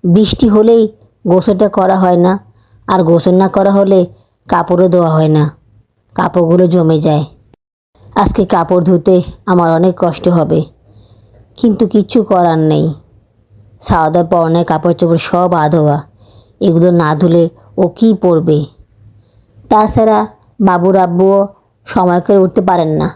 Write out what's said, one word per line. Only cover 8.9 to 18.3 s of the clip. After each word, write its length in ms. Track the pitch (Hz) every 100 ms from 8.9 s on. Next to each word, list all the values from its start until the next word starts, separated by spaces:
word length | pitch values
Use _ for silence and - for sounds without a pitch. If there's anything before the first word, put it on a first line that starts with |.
| 180 175 185 - - -
আমার 220 | 180 170
অনেক 220 | 165 180 180
কষ্ট 280 | 175 - -
হবে, 320 | 175 151 160 160 _ _ - _ _ _ _ _ -
কিন্তু 260 | 233 202 208
কিচ্ছু 320 | 214 202 240
করার 360 | 208 190 175 160 156
নেই। 160 | 151 160 147 _ _ _ _ _ - - _
সাওদার 440 | - 185 156 160 165
পরনের 360 | 180 165 165
কাপড় 300 | 165 156 175
চোপড় 260 | 165 170 165 -
সব 220 | 175 180
আধোয়া, 420 | 175 151 160 151 143 - _ _ - _ _
এগুলো 280 | 202 165 180
না 180 | 175 156
ধুলে 300 | 151 175 170 165 - _ -
ও 80 | 180
কী 200 | - 226
পরবে? 440 | 208 180